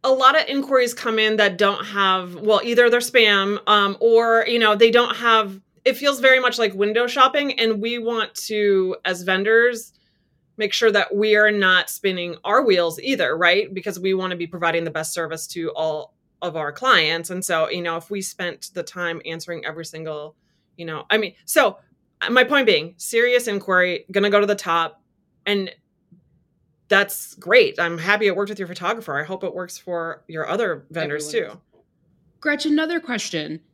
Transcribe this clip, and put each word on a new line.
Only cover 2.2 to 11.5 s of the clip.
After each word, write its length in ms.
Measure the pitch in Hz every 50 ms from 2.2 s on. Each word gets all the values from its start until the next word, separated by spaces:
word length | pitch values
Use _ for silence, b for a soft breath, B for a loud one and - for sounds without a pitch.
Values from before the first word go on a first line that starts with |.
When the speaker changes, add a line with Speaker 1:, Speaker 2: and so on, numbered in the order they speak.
| 185 180 175
Speaker 1:
well, 260 | 165 208 214 214 196 -
either 280 | 233 240 233 240 240
they're 100 | 226 240
spam, 580 | 240 - - 254 226 214 208 196 196 196 208 202 -
um, 300 | - 214 208 202 196 196 -
or, 440 | - 233 226 226 233 233 226 226 -
you 120 | - 233 233
know, 180 | 226 214 208
they 140 | 202 233 233
don't 260 | 226 240 240 - -
have, 420 | - 240 233 226 220 214 196 196 190 _ _ _ _ _
it 120 | 254 254
feels 240 | 254 277 285 277 247
very 180 | 240 269 262 262
much 200 | 254 247 233 233
like 160 | 226 202 190
window 320 | 190 202 208 214 233 240
shopping. 520 | 240 240 285 262 269 269 294 285 277 - -
And 220 | 226 226 220 202
we 160 | 202 226 240
want 380 | 240 220 226 233 220 214 - _
to, 600 | - - - 220 214 208 202 196 190 185 185 185 - _
as 160 | 185 185 175 180
vendors, 720 | 185 190 185 196 214 226 226 233 247 240 220 - - _ _ _ _ _ _ _ _ _ _ _ _ _ -
make 160 | 214 208 -
sure 180 | - 233 226 202
that 240 | 202 185 - -
we 180 | 202 214 214 208
are 140 | 208 214 214